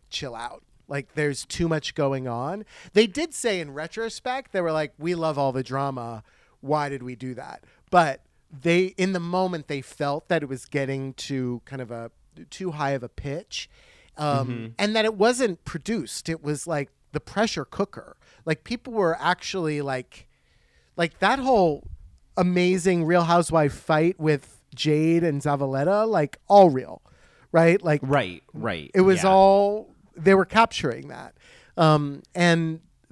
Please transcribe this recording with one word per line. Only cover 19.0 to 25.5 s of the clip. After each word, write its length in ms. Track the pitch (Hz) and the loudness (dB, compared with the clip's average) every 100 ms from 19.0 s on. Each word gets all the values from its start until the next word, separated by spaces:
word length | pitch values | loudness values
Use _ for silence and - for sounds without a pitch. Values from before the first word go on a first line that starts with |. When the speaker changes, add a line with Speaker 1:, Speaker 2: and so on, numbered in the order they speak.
| 170 123 | 0 0
Speaker 1:
actually, 600 | 156 180 - 190 156 147 | -2 -2 -4 -4 -4 -4
like, 440 | 139 131 - - - _ _ _ _ _ _ - | -4 -6 -10 -20 -20 _ _ _ _ _ _ -4
like, 220 | 170 - | -4 0
that 180 | 196 269 | 0 2
whole 480 | 262 226 170 143 - - - - _ - | 2 4 4 0 -8 -18 -20 -20 _ -2
amazing 680 | 180 180 180 185 185 175 | 0 2 2 2 2 2
Real 200 | 156 175 | 2 2
Housewife 480 | 165 175 160 160 143 | 4 2 2 2 2
fight 440 | - - 156 170 190 | 0 -2 2 0 0
with 420 | 156 143 - _ _ | 0 -2 -4 _ _
Jade 500 | - 151 151 160 165 | -4 0 2 2 2
and 160 | 165 143 | 0 -2
Zavaleta, 640 | 147 | -2